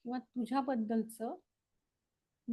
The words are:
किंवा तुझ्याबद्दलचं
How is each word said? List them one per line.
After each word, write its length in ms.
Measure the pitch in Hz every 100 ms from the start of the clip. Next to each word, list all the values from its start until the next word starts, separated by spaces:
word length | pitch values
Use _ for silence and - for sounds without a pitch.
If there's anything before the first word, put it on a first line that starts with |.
किंवा 160 | 240 247
तुझ्याबद्दलचं 1160 | - 247 226 269 262 254 220 226 220 - 226 359 _ _ _ _ _ _ _ _ _ _ -